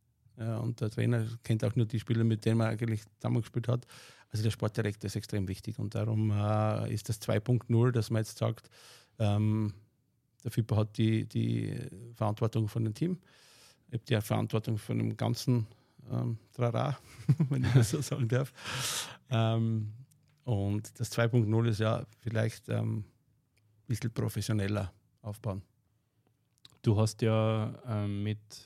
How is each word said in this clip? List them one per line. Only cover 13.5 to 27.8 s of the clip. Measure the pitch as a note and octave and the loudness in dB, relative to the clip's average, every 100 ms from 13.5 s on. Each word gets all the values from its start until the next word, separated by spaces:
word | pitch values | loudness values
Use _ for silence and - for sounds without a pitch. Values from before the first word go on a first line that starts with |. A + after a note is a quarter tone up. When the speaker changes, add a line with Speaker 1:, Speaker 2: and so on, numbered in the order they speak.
| - - _ _ | -20 -20 _ _
Speaker 1:
Ich | |
hab | A#2 - | -8 0
die | A2+ | 0
Verantwortung | G#2 A2 A2 A2+ A2 A2 | 2 0 0 0 0 -2
von | - A2+ | -2 -2
dem | A2+ G#2+ | 0 0
ganzen, | A2+ A#2+ - B2 A2 - _ - - | 0 0 2 2 0 -8 _ -20 -6
ähm, | A#2 A#2+ A2+ - | -4 -2 -4 -8
Trara, | - A#2+ A#2 C3+ C3 - - - - | -4 -2 0 -2 -4 -10 -4 0 2
<laughs> | C#3 | 2
wenn | C3+ | 2
ich | B2 | 6
das | B2+ A#2 | 6 6
so | D3 | 2
sagen | C3+ - A#2 | -2 -2 0
darf. | B2 C#3 - - C3 B2+ - - - - | 0 -2 -8 -8 -6 -4 -4 -8 -12 -2
Ähm, | A#2 A2+ A2+ A2+ A2 G#2+ A2+ C3+ _ _ _ | 2 2 2 2 0 -4 -8 -18 _ _ _
und | - G#2 G2 G#2 G#2 - | -2 0 0 -2 -4 -8
das | A2 | -4
zwei | - A#2 | 0 2
Punkt | A#2+ G#2+ | 4 4
null | A2+ A#2 | 2 2
ist | G#2+ | 2
ja | A2 A#2 - - | 0 0 -4 -12
vielleicht, | A2 A2 A2+ - - | -6 -2 -2 -4 -4
ähm, | A2 A2 A2 G2+ | -2 -2 -4 -8
ein | _ _ _ _ _ _ _ - | _ _ _ _ _ _ _ -6
bisschen | A2+ A#2 | -4 -4
professioneller | A2+ A2+ - G2+ G#2+ G2 G#2 F#2 - _ _ | -2 -2 -2 -2 0 0 0 -4 -8 _ _
aufbauen. | A2 G2+ A#2 F#2+ - _ _ _ _ _ _ _ _ _ - _ | -12 -8 -6 -6 -10 _ _ _ _ _ _ _ _ _ -20 _
Speaker 2:
Du | - G#2 | 2 4
hast | A2 - | 2 2
ja, | A2+ A2 A2 A2 A2 - | 2 4 2 0 -2 -6